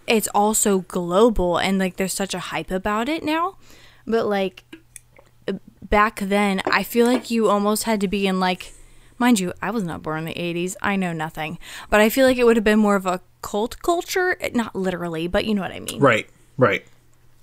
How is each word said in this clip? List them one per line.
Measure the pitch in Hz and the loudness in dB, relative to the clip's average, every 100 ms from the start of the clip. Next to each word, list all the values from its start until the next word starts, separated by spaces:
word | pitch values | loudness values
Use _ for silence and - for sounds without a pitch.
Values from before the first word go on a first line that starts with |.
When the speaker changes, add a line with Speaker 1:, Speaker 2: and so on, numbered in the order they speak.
| - | -2
Speaker 1:
it's | 226 - | 0 0
also | 202 208 220 214 190 | 0 0 2 0 0
global | 175 185 175 185 240 196 180 170 | -2 -6 0 6 6 4 0 0
and, | 185 196 | 0 0
like, | 190 - | -2 -2
there's | 190 | -4
such | - 196 | -4 -6
a | 180 | -8
hype | - 151 160 | -8 -8 -6
about | 190 208 208 240 | -6 -4 -4 -2
it | 320 | -4
now. | - 320 359 - - - - - - | -4 -2 -4 -8 -20 -20 -20 -16 -4
But, | 226 214 | -2 0
like, | 202 190 - - - _ - _ _ _ _ - 196 - - - | -2 -2 -6 -20 -20 _ -20 _ _ _ _ -8 -8 -10 -20 -2
back | 208 214 - | 2 2 0
then, | 196 202 202 190 | -2 0 2 0
I | - 190 | 0 -2
feel | 196 233 233 | 0 2 2
like | 247 - | 2 0
you | 233 208 | 0 2
almost | 202 202 214 | 2 2 0
had | 226 214 | 0 -2
to | 196 | 0
be | 202 196 | 0 0
in, | 185 | 0
like, | 185 185 - - - - - - | 0 -2 -8 -20 -20 -20 -16 0
mind | 247 226 | 4 4
you, | 180 - | 0 -6
I | 175 | -6
was | 226 | -4
not | 175 90 | -4 -6
born | 156 156 | -6 -6
in | |
the | 160 - | -6 -6
eighties. | 175 170 180 - | -6 -4 -6 -4
I | - 196 | -4 -2
know | 180 | -2
nothing. | 165 156 - 156 170 - - - | -4 -6 -8 -10 -10 -14 -18 0
But | 208 | 4
I | 214 | 4
feel | 262 262 | 4 4
like | 247 | 6
it | |
would | 240 226 | 4 6
have | |
been | 208 214 | 4 4
more | 208 202 | 4 2
of | 190 | 0
a | 180 - _ | -4 -6 _
cult | - 208 226 - | -8 -4 -4 -4
culture. | - 349 - 381 370 - - | -2 -2 -2 -2 -2 -2 -4
Not | 240 220 | -4 -4
literally, | - 185 175 175 160 170 | -4 -4 -4 -6 -6 -2
but | 202 | -2
you | 220 | 0
know | 208 | -2
what | 180 | -4
I | 95 | -8
mean. | 90 - | -12 2
Speaker 2:
Right, | 135 110 - _ _ - | 2 2 -2 _ _ 0
right. | 120 - - - _ _ _ - | 0 0 -6 -20 _ _ _ -20